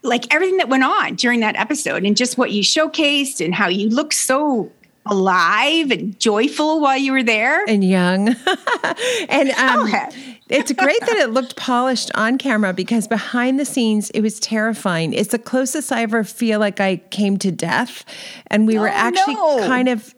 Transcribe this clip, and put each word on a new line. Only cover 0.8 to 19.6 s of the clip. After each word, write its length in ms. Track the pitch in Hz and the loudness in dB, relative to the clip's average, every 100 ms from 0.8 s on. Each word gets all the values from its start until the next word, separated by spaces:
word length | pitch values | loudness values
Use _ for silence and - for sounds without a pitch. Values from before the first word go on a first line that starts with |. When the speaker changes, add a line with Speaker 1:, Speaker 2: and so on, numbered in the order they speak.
Speaker 1:
on 320 | 262 403 - 180 | 2 2 -2 -2
during 240 | 247 240 | 0 2
that 160 | 214 - | 0 0
episode 480 | 220 302 - - | -2 -4 -4 -2
and 120 | 196 208 | 0 2
just 220 | 247 247 | 0 0
what 140 | 240 | -2
you 100 | 208 | 0
showcased 840 | 196 311 311 311 294 285 269 - | 0 0 0 0 0 0 -2 -4
and 100 | 170 | -4
how 120 | 180 190 | 0 0
you 200 | 190 214 | 0 0
looked 240 | 240 302 | 0 -2
so 560 | - - 262 302 247 170 - _ _ - | -2 0 0 0 0 -4 -10 _ _ -4
alive 840 | 202 190 175 170 208 269 330 294 | 0 2 4 4 2 2 2 0
and 260 | 202 190 190 | -2 -4 -2
joyful 600 | 226 208 277 302 302 320 | 0 2 0 0 0 2
while 180 | 285 269 | 2 2
you 140 | 277 | 0
were 100 | 269 | 0
there. 420 | 233 214 240 320 415 | 2 2 2 0 2
Speaker 2:
And 160 | 208 | 2
young. 500 | 185 190 180 190 208 247 | 2 2 2 2 0 0
<laughs> 40 | - 370 - 415 - - 494 480 339 | -2 -2 -2 -4 -4 -4 -2 -2 0
And, 220 | 277 269 | 0 2
um, 300 | 247 254 240 220 | 2 2 2 2
Speaker 1:
Okay. 200 | 208 - 254 269 233 - | 0 -2 -10 -18 -20 -2
Speaker 2:
it's 240 | 269 - | -2 0
great 280 | 277 294 427 | 0 2 2
that 160 | 480 427 | 2 0
it 140 | 262 | 0
looked 240 | 240 254 - | 0 -4 -6
polished 540 | - 247 254 247 - | -2 0 0 -2 -2
on 240 | - 220 254 | -2 0 0
camera 340 | 277 220 196 | 0 0 0
because 340 | 185 180 233 220 | -2 -2 -2 0
behind 520 | 220 - 247 247 269 | -2 -2 -2 0 0
the 40 | |
scenes, 460 | 285 - 226 214 202 | -2 0 2 0 0
it 100 | - | -2
was 200 | 220 214 | -2 -2
terrifying. 720 | - 220 220 220 196 165 160 | -4 -2 -2 -2 -2 0 0
It's 180 | - - | -2 -2
the 80 | 233 | -4
closest 540 | - 254 262 311 - | -2 -2 0 -4 -4
I 100 | 240 | -2
ever 220 | 226 226 | 0 -2
feel 340 | 214 - 233 214 | -2 -2 0 2
like 200 | 208 - | 0 0
I 160 | 196 185 - | 0 -2 -4
came 260 | - 208 196 | -2 0 0
to 140 | 196 | 0
death. 520 | 160 165 - 240 - - - - - - | -2 0 0 -2 -6 -18 -18 -16 -18 -2
And 180 | 208 220 | 2 4
we 120 | 220 | 2
were 100 | 214 | 2
Speaker 1:
Oh, 40 | |
Speaker 2:
actually 420 | - 226 370 381 | 0 0 2 0
Speaker 1:
no. 320 | 415 330 269 | 2 2 2